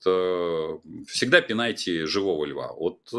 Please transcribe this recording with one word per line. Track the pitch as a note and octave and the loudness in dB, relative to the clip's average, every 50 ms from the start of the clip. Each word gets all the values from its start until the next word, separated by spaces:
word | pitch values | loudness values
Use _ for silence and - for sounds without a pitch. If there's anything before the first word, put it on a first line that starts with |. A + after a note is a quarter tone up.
| - | 0
э, | F#2 F#2 F#2 F#2 F#2 F2+ F2 F2 E2+ E2 D#2+ D#2+ D#2+ D#2+ D#2 - D#2+ E2+ - - - | 2 2 4 2 2 0 0 0 -2 -2 -2 -2 -4 -6 -10 -12 -14 -14 -14 -12 -6
всегда | - - C3 B2 D#3 F3 | -4 -2 2 6 6 6
пинайте | E3+ - A2+ A2 A#2 A#2 - - - F#2 F2 E2 D#2+ D#2 | 6 4 -2 0 0 -2 -2 -4 -2 -2 -2 0 0 0
живого | E2+ G2+ G2 G2 F2 D2+ D2+ | 0 0 2 2 2 0 0
льва. | D2 C#2 C2+ B1+ A#1 G#1+ | -2 -4 -6 -6 -8 -6
Вот | B1+ D#2+ F2+ - - _ - A#2 | -2 -4 -4 -4 -4 _ -8 -4